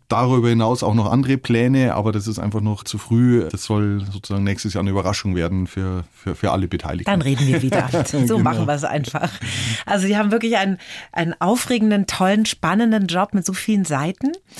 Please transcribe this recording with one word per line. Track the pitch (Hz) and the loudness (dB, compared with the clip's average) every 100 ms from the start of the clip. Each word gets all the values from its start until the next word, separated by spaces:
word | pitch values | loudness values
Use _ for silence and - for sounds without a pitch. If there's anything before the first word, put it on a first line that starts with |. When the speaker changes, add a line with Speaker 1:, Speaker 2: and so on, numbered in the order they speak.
| - | -2
Speaker 1:
darüber | 117 123 127 117 | 0 2 4 4
hinaus | 117 113 123 | 4 2 0
auch | 90 | 0
noch | 107 101 | 2 2
andere | 123 131 139 | 2 2 0
Pläne, | - 117 123 135 127 | 2 2 4 4 2
aber | 87 107 | 0 0
das | 104 101 | -2 -4
ist | 104 | -4
einfach | 104 110 | -4 -2
noch | 107 104 | -2 -2
zu | - 107 | -6 -8
früh. | - 117 123 120 80 | 0 4 4 4 2
Das | 98 | -4
soll | - 107 104 101 98 | -2 0 0 0 -4
sozusagen | 98 - 98 | -8 -6 -2
nächstes | 98 101 107 | 0 -2 -4
Jahr | 92 | -2
eine | 98 | -2
Überraschung | 98 90 92 104 | 0 -2 -2 -2
werden | 90 85 95 90 | 0 0 -2 -4
für, | - 95 92 87 | -4 -4 -4 -8
für, | _ - | _ -8
für | 80 - | -4 -2
alle | 92 87 | 0 -2
Beteiligten. | 85 - 87 135 | -4 -6 -6 -2
Speaker 2:
Dann | 196 | 0
reden | 139 135 139 | 0 2 2
wir | 131 | 2
wieder. | 131 - 127 | 2 0 0
Speaker 1:
<laughs> | - - | -2 -2
Speaker 2:
So | 147 131 220 | 0 0 2
Speaker 1:
Genau. | - | 2
Speaker 2:
machen | - 110 | 0 -2
wir's | 147 | -2
einfach. | - 151 139 156 170 - - - - 113 - | -2 -4 -4 -4 -6 -6 -8 -6 -4 -6 -2
Also | 202 190 | -2 0
Sie | 208 | 0
haben | 208 | 2
wirklich | 226 226 226 | 0 2 0
einen, | 196 185 - - - | 0 -2 -6 -18 -10
einen | - 165 - | -4 -4 0
aufregenden, | 175 247 - 247 214 208 190 | 0 0 2 2 4 2 0
tollen, | - 185 208 220 | 2 2 4 2
spannenden | - 160 190 233 220 190 | 0 0 2 4 2 2
Job | 170 196 | 0 0
mit | 202 175 | 0 -2
so | |
vielen | 190 - 208 | -4 0 0
Seiten, | 180 143 151 190 269 339 _ | 2 0 -2 -2 -4 -4 _